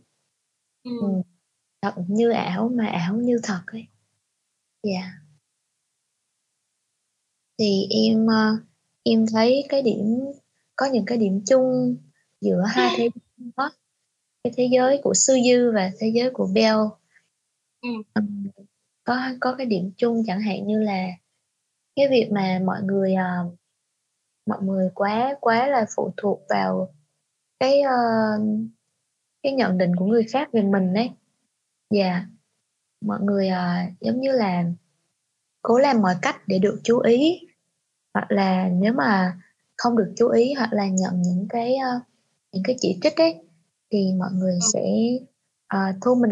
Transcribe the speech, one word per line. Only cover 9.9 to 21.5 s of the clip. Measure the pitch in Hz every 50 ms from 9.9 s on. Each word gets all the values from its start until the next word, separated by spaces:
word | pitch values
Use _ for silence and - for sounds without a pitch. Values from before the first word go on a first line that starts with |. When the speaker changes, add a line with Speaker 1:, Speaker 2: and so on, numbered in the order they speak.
| 202 202 202 220 233 254 269 277 277 - _ _ _ _ _ _ _
Speaker 2:
có | - 262
những | 277 262 220 196
cái | 190 247
điểm | 233 214 190 190 202 196
chung | - 262 262 262 262 254 254 254 247 247 247 - _ _ _ _ _ _ _
giữa | 202 202 185 175 185
hai | 220 226 254 - 359 349
thế | 233 233 240 - - - _ _
giới | - 247 240 -
đó. | - 277 302 - _ _ _ _ _ _ _ _ _ _ _ _ _ -
Cái | 240 240
thế | 254 247 247
giới | 254 254 254 262 277 277 -
của | - -
Sư | - - 269 262 254 240 247
Dư | 247 247 240 233
và | 220 202 185 190 190 -
thế | 220 220 226
giới | 240 247 254
của | 254 - 196 190 190
Bell. | 220 220 220 220 214 214 214 - _ _ _ _ _ _ _ _ _ _ _ _ _ _ _ _ _
Speaker 1:
Ừ. | 247 247 233 214 214 - -
Speaker 2:
Ừ. | 214 208 202 202 202 196 196 - 196 202 _ _ _ _ _ _ _ _
Có, | 233 247 254 254 262 254 -
có | 254 254 254
cái | 262 262
điểm | 233 202 175 185 196 -
chung | - 240 233 233 226 220
chẳng | 208 180 202
hạn | 214 208 185 - 202
như | 208 214 214
là | 214 208 196 185 185 180 180 - _ _ _ _ _ _